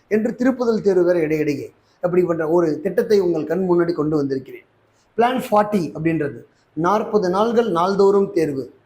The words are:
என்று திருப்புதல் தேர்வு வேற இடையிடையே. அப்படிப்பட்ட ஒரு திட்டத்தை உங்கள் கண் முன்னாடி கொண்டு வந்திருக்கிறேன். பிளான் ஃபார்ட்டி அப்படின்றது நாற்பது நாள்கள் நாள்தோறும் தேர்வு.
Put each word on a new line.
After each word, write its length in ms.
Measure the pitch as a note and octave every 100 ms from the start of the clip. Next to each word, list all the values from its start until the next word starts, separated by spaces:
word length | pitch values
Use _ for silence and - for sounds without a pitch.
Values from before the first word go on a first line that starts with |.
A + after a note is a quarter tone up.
| _
என்று 220 | G#3+ A3+
திருப்புதல் 500 | - B3 B3+ A#3+ G#3+
தேர்வு 240 | G3 F3+
வேற 140 | F3 F3
இடையிடையே. 540 | D3+ D#3 D3+ C3+ A2+ _ _ _
அப்படிப்பட்ட 480 | F3+ F3+ E3+ E3 D#3
ஒரு 320 | F3 E3 D3+
திட்டத்தை 400 | F#3+ F3 G#3+ G#3
உங்கள் 240 | F3 E3
கண் 260 | C#3+ F3 F#3
முன்னாடி 220 | F3 E3+
கொண்டு 240 | E3+ D3+ D#3
வந்திருக்கிறேன். 480 | C#3 C3+ C3 A#2+ _ _ _ _ _ -
பிளான் 260 | A#3+ B3+ -
ஃபார்ட்டி 420 | G#3 G#3 G#3+ D3+
அப்படின்றது 440 | D3+ D#3+ E3 C#3+ A#2+ - _ _
நாற்பது 580 | D3+ F3 G#3+ A3 G#3 F3+
நாள்கள் 400 | F#3 A3+ A3+ A3+
நாள்தோறும் 640 | E3 F3+ G3 G3 G3+ G3
தேர்வு. 400 | F3 D#3 C3+ B2 -